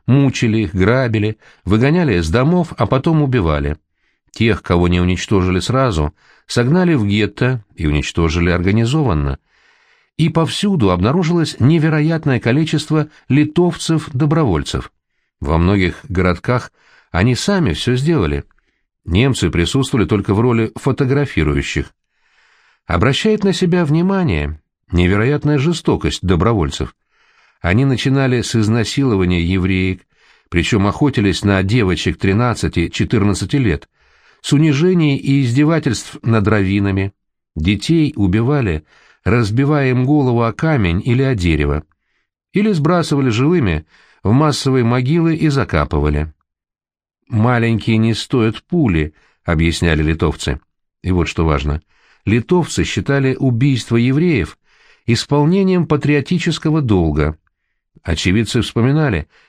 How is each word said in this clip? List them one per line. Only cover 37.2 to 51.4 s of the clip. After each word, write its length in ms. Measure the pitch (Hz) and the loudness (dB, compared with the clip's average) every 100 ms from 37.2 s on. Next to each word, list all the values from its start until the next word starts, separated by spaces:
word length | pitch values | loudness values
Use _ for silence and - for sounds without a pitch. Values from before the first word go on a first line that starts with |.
| _ _ _ | _ _ _
Детей 580 | - 80 104 - 165 151 - | -4 0 0 0 0 0 0
убивали, 680 | 101 98 113 147 113 78 - _ _ _ | 0 2 0 0 0 -4 -8 _ _ _
разбивая 680 | - 117 110 110 139 151 135 | -2 0 0 0 0 2 0
им 140 | 123 | 0
голову 380 | 127 151 131 120 | 2 2 2 0
о 100 | 117 | -2
камень 480 | 107 160 151 95 85 | -2 -2 0 0 0
или 180 | 117 120 | 0 0
о 140 | 135 120 | 0 0
дерево, 480 | 87 76 71 71 - _ _ _ _ _ _ | 0 2 0 -2 -6 _ _ _ _ _ _
или 200 | 185 214 | -2 0
сбрасывали 580 | 185 147 180 156 143 131 | 0 0 0 0 0 0
живыми 560 | 110 139 180 113 78 - _ _ _ | 0 2 2 0 -2 -6 _ _ _
в 80 | 95 | 0
массовые 520 | 123 156 127 135 131 | 2 2 0 0 0
могилы 520 | 117 123 127 170 165 160 | 2 0 0 0 0 0
и 120 | 156 | 0
закапывали. 840 | 139 110 82 73 76 73 73 76 - _ _ _ _ _ _ _ _ - | 0 0 0 0 0 0 -2 -4 -10 _ _ _ _ _ _ _ _ -6
«Маленькие 720 | 110 113 123 113 113 - 110 | 0 2 2 0 0 0 0
не 140 | 113 | 2
стоят 500 | 110 - 131 113 107 | -2 -2 0 0 -2
пули», 500 | - 175 135 82 78 - _ _ | -4 0 2 2 -2 -6 _ _
объясняли 580 | - 82 82 80 85 78 | -4 0 0 0 0 2
литовцы. 580 | 78 80 85 71 - 64 _ _ _ _ | 0 0 -2 -2 -6 -8 _ _ _ _
И 100 | 90 | -4
вот 160 | 90 82 | -2 -2
что 160 | - | -2